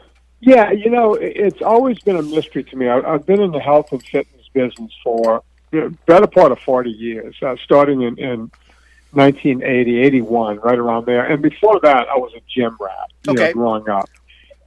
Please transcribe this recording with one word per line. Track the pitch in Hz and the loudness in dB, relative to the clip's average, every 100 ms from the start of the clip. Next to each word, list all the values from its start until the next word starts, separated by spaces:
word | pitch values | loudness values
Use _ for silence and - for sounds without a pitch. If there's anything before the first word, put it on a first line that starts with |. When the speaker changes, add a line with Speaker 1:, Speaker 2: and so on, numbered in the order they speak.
| _ _ _ _ | _ _ _ _
Speaker 1:
Yeah, | 233 254 208 | 4 4 4
you | 208 220 | 0 0
know, | 240 220 208 | 2 0 0
i-, | |
it's | 170 - 196 - | -6 -4 -4 -2
always | 180 233 262 214 | 0 0 0 -2
been | 208 175 | -2 -4
a | |
mystery | 151 156 151 143 127 | -4 -6 -6 -10 -10
to | 131 | -4
me. | 123 | -2
I, | 123 | 0
I've | 139 160 147 | -2 -4 -2
been | 196 | 0
in | 202 | 0
the | 147 | -4
health | 127 147 151 | 0 0 0
and | 131 | -8
fitness | - 151 - _ _ | -6 -8 -8 _ _
business | 135 127 - 113 - | -4 -4 -6 -18 -10
for | 127 117 113 113 - _ _ | -6 -2 0 -2 -4 _ _
the | 160 151 165 - | -6 -6 -4 4
better | 175 208 | 4 6
part | 185 160 | 4 2
of | 120 | 2
forty | - 127 120 | -2 -2 -2
years, | 107 117 113 113 - | -8 -10 -10 -14 -10
uh, | 143 123 | -8 -8
starting | - 143 143 135 | 0 2 4 0
in, | 120 120 | -4 -6
in | 135 120 113 _ _ _ _ _ _ | -8 -8 -10 _ _ _ _ _ _
nineteen | 143 139 139 151 127 | 2 2 2 -2 -2
eighty, | 135 123 120 120 | -2 0 0 2
eighty-one, | 139 135 110 117 110 104 | 2 2 0 -2 -2 -2
right | 117 123 | 0 0
around | 120 117 117 | 0 -2 -2
there. | 120 123 | -2 -2
And | 147 | -2
before | 151 - 208 196 | -2 0 2 4
that, | 151 143 143 | 4 2 0
I | 135 | -4
was | 123 117 | -4 -12
a | - | -10
gym | 127 113 113 | -4 -4 -6
rat, | 98 92 92 _ - | -12 -12 -16 _ -4
you | |
know, | 127 | 0
Speaker 2:
Okay. | 160 | 0
Speaker 1:
growing | 117 117 110 107 | 0 -2 -2 -2
up. | 101 98 _ _ _ _ - | -4 -4 _ _ _ _ -20